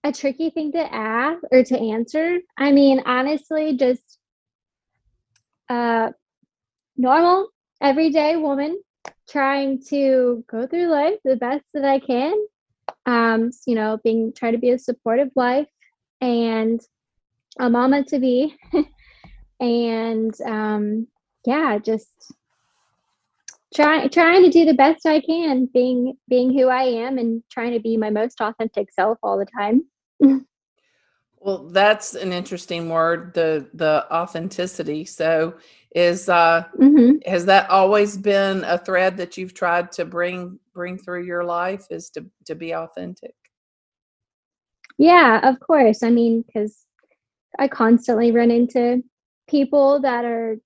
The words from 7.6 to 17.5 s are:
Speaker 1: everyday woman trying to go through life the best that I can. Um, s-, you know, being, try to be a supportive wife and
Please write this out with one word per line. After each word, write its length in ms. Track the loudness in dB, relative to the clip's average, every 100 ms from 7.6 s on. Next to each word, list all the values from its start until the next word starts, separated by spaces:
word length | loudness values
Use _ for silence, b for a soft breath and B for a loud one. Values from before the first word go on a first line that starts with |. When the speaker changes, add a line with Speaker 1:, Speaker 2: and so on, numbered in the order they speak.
| _ _
Speaker 1:
everyday 560 | 0 2 2 2 0 0
woman 420 | -2 -2 -4 -6 _ _ -20 _ _
trying 520 | -4 -2 0 -2 -4
to 600 | -4 0 2 2 2 -2 -8
go 200 | -10 -6
through 220 | -4 0
life 300 | 0 0 -2
the 120 | -2 -2
best 280 | -2 -6 _
that 140 | -4 0
I 140 | 0
can. 340 | 0 -2 -2 -4 -6 _ _ _ -18 -10 -2
Um, 420 | 0 2 0 -2
s-, 140 | -6 -4
you 80 |
know, 240 | -2 -2 -2
being, 300 | -2 0 -4
try 160 | -4 -4
to 80 | 0
be 100 | 0
a 100 | 0
supportive 520 | -4 -6 -2 -2 0
wife 340 | -2 0 -2 -4 _ _ _ _ _
and 640 | -2 0 0 -2 -2 -4 _ _ _ _ _ _ _